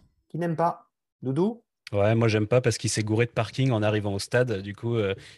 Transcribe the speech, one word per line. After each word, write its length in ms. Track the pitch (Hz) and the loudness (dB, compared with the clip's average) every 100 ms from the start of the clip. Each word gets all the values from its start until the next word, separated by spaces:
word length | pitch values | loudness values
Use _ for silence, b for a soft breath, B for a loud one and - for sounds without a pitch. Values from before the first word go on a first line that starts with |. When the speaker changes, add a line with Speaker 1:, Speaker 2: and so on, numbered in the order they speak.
| _ _ _ | _ _ _
Speaker 1:
Qui 80 | 156 | -6
n'aime 180 | 170 156 | -4 0
pas ? 320 | 170 - - _ _ - | 0 -2 -12 _ _ -10
Doudou ? 400 | 127 135 196 226 _ _ - | -4 0 0 -2 _ _ -6
Speaker 2:
Ouais, 220 | 101 101 | 0 2
moi 140 | 113 117 | 4 4
j'aime 180 | 107 107 | 2 2
pas 160 | 123 | 2
parce 160 | 123 110 | 2 0
qu'il 140 | - | -2
s'est 120 | - | -2
gouré 220 | 107 107 120 | 0 0 0
de 60 | |
parking 400 | - 110 - 135 | -2 -4 0 0
en 100 | 113 | 2
arrivant 320 | 107 107 104 | 2 0 -2
au 60 | 98 | -4
stade. 420 | - 123 127 101 | 0 2 2 -2
Du 140 | 98 98 | -6 -8
coup, 220 | 117 117 | -4 -2
euh, 180 | 101 98 B | -2 -4 B